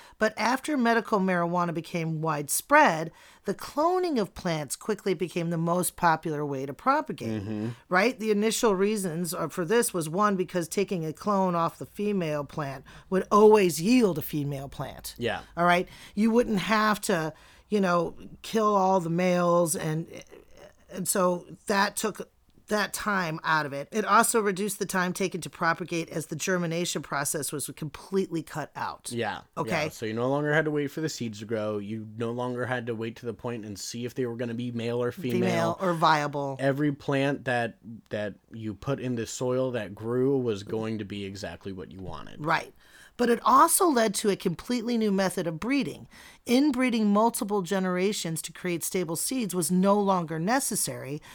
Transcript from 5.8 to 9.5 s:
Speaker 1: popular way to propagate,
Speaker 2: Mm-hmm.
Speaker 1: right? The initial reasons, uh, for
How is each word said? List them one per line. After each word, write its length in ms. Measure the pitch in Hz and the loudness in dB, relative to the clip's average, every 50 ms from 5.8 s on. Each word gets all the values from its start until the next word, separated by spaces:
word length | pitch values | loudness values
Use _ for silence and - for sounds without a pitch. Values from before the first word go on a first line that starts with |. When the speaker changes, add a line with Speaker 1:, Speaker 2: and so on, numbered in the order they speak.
| 175 - - | 0 -2 -2
Speaker 1:
popular 500 | - - 170 160 160 - 165 151 147 151 | 2 2 4 4 2 0 -4 -4 -4 -4
way 180 | 143 139 135 135 | -4 -4 -4 -6
to 60 | 139 139 | -6 -8
propagate, 720 | - - 254 269 311 302 - 185 - - 113 110 107 98 | -2 2 2 2 2 0 -2 -6 -6 -4 -4 -4 -4 -4
Speaker 2:
Mm-hmm. 260 | 107 110 107 107 117 117 - - - | -4 -4 -4 -4 -4 -6 -8 -6 0
Speaker 1:
right? 300 | 175 180 202 247 254 175 | 2 4 4 4 0 0
The 120 | 214 220 | 0 2
initial 460 | 208 202 214 226 214 - - 226 196 | 2 2 2 2 2 2 2 2 4
reasons, 580 | 180 196 208 220 208 190 180 151 165 180 156 175 | 4 2 2 2 0 -2 -2 -2 -2 -4 -4 -4
uh, 140 | 170 170 | -4 -6
for 160 | 147 | -4